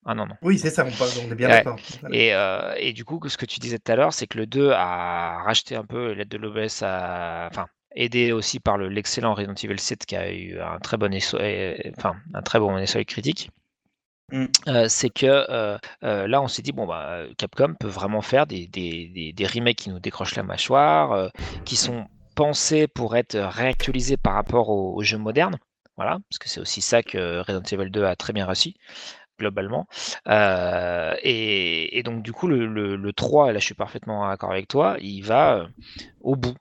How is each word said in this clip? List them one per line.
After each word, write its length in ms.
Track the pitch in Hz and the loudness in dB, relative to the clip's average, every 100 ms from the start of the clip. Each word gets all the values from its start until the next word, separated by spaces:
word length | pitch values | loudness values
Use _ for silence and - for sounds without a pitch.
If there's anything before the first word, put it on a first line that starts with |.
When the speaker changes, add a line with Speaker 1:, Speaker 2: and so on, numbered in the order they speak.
| - | -6
Speaker 1:
ah 80 | |
non, 100 | 113 104 | -6 -6
non. 80 | 104 | -4
Speaker 2:
Oui, 180 | 170 196 | 2 2
c'est 120 | 156 | 2
ça, 160 | 156 131 | 0 0
on 40 | |
parle, 200 | 117 123 123 120 | 2 0 0 -6
on 20 | |
est 40 | |
bien 140 | 117 123 | 0 8
Speaker 1:
Ouais. 80 | 117 | 8
Speaker 2:
d'accord. 200 | 110 113 - - | 6 -4 -10 -14
Voilà. 160 | 139 117 | -4 2
Speaker 1:
Et, 180 | 113 | 4
euh, 400 | 98 98 92 92 - | 4 2 0 -2 -2
et 140 | 117 | -4
du 100 | 113 | -4
coup, 160 | 117 165 151 | -8 -8 -6
ce 80 | - | -6
que 80 | |
tu 160 | 123 - | -8 -8
disais 180 | 123 117 | -6 -6
tout 140 | - | 0
à 40 | 117 | 4
l'heure, 180 | 151 | 4
c'est 120 | 160 113 | 2 -6
que 120 | 110 | -6
le 80 | 110 | -4
deux 240 | 127 143 | 4 4
a 720 | 113 90 90 87 87 85 85 | 4 2 -2 -2 -2 -4 -4
racheté 320 | 90 113 - 120 | 0 0 0 -8
un 80 | |
peu 280 | 107 123 120 | -6 -4 -4
l'aide 160 | 101 104 | -4 -6
de 100 | 107 | -8
l'O 120 | 107 | -6
B 80 | 107 | -4
S 240 | 110 - | -4 -2
à... 640 | 104 92 90 90 87 85 85 | -2 -2 -4 -4 -6 -6 -8
Enfin, 160 | 82 90 _ _ | -8 -10 _ _
aidé 380 | - 120 120 120 | -2 0 2 2
aussi 260 | 113 104 123 | 2 -2 -2
par 200 | - 101 | 0 0
le, 100 | 95 | 0
l'excellent 460 | 101 101 - 117 | -4 -4 0 0
Resident 200 | 104 101 | 0 -2
Evil 240 | 101 104 101 | -6 -6 -4
sept 280 | - - - | -4 -6 -6
qui 100 | 92 | -4
a 160 | 92 | -4
eu 260 | 92 90 90 | -6 -8 -8
un 180 | 82 82 | -6 -8
très 180 | - 113 | -4 0
bon 160 | 104 | 0
essai, 640 | 95 - - 104 95 95 - | 0 -2 0 -2 -2 -4 -4
euh, 60 | - - | -8 -4
enfin, 180 | 92 90 - | -4 -4 -8
un 80 | 95 | -8
très 180 | 92 113 | 0 2
bon 200 | 107 95 | 2 0
essai 260 | 95 113 | 0 -2
critique. 460 | 104 - 117 180 - _ _ _ _ _ _ _ _ | -2 -4 -4 -4 -8 _ _ _ _ _ _ _ _
Speaker 2:
Mm. 120 | 135 131 135 - | -4 0 -2 2
Speaker 1:
Euh, 180 | 123 113 | 2 4
c'est 220 | - 127 | 2 0
que, 160 | - 131 | 2 4
euh, 500 | 139 - 123 107 101 - - | 6 4 -2 -2 -4 -8 -8
euh, 220 | - 104 98 | -2 -2 2
là, 140 | 135 | 2
on 80 | 135 | 0
s'est 140 | - | -4
dit, 100 | 117 | -6
bon, 140 | 135 101 | -4 -4
bah, 380 | 82 73 87 73 - | -4 -6 -8 -10 -8
Capcom 380 | 101 - 139 | -8 2 2
peut 120 | 160 107 | 2 -6
vraiment 360 | 95 98 107 | -4 -2 -2
faire 240 | 101 131 151 | 2 2 2
des, 200 | 95 87 | -2 -8
des, 420 | 95 87 82 85 | -6 -6 -6 -8
des, 180 | 92 80 | -8 -8
des 120 | 87 95 | -2 -2
remakes 300 | 117 120 120 | 2 2 0
qui 140 | - | -2
nous 100 | 92 | -6
décrochent 360 | - - 92 - | -6 -6 -6 -4
la 60 | |
mâchoire, 680 | - 90 - 131 147 156 147 | -6 -4 2 6 6 6 4
euh, 160 | 101 92 - - - - | 2 0 -4 -10 -10 -4
qui 100 | 120 | -2
sont 300 | - 120 104 - - | 0 -2 -10 -18 -14
pensés 520 | - 151 139 - 156 151 | 2 2 2 2 4 2
pour 280 | - 117 | 0 0
être 220 | 117 120 110 | 0 0 -2
réactualisés 800 | 98 90 127 131 - 127 120 135 | -2 0 0 0 0 0 2 2
par 180 | - | 2
rapport 360 | 98 107 120 110 | 2 2 2 4
aux, 240 | 104 95 | 2 0
aux 80 | 92 | -2
jeux 160 | 104 107 | 0 0
modernes. 380 | 107 117 180 165 _ _ _ - | 0 2 2 0 _ _ _ -6
Voilà, 220 | 101 175 202 | -4 -4 -6
parce 100 | - | -12
que 120 | - | -10
c'est 100 | - | -8
aussi 220 | - - | -6 -4
ça 200 | - 117 | 2 2
que 360 | - 95 87 85 | 2 -2 -2 -2
Resident 240 | 90 98 | -2 -4
Evil 280 | 95 98 95 | -4 -4 -2
deux 140 | 101 | 0
a 120 | 98 90 | 0 0
très 180 | - | -2
bien 100 | 107 | -2
réussi, 320 | 92 95 - - _ - - - - _ | 0 -2 -2 -6 _ -18 -16 -18 -20 _
globalement. 480 | 107 101 98 110 - - - - - | -2 -2 -2 -4 -6 -8 -8 -8 2
Euh, 840 | 107 101 92 90 90 90 87 80 80 | 6 6 4 2 0 0 -2 -2 -2
et, 760 | 143 117 110 101 87 82 80 120 | 0 0 2 2 2 0 -2 -4
et 40 | |
donc, 200 | 120 117 | -4 -6
du 120 | 110 | -8
coup, 140 | 113 180 | -4 2
le, 180 | 139 113 | 2 2
le, 300 | 107 101 98 | 0 -2 -2
le 160 | 98 | -4
trois, 340 | 101 - 147 143 | -2 2 6 6
et 60 | |
là, 60 | 104 | 4
je 40 | |
suis 100 | - | -2
parfaitement 540 | 101 107 - - 107 101 | -4 -6 -6 -6 -2 -2
d'accord 220 | 98 101 | -2 -2
avec 180 | 95 98 | -4 0
toi, 300 | 135 175 196 | 2 2 2
il 220 | 98 98 | -6 -10
va, 320 | 104 117 151 | 2 6 6
euh, 120 | 113 85 - - - - _ | 4 0 -12 -20 -18 -18 _
au 160 | - 135 | -2 0
bout 160 | 123 123 | -2 -6